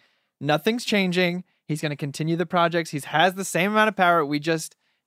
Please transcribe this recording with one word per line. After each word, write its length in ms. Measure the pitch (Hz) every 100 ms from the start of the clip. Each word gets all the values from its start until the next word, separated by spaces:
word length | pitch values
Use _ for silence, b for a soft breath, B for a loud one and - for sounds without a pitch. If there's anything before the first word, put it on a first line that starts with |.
| _ _ _ -
nothing's 440 | 139 151 220 233
changing. 600 | - 208 185 175 180 180 - _ -
He's 160 | 151
gonna 140 | 156 143
continue 400 | 143 - 160 165
the 100 | 170
projects. 440 | 180 170 170 160
He 100 | 147
has 340 | - 151 180
the 100 | 185
same 280 | 185 165 190
amount 160 | 214 214
of 80 | 202
power. 280 | 180 170
We 140 | 143 147
just 360 | 151 160 - _ _ _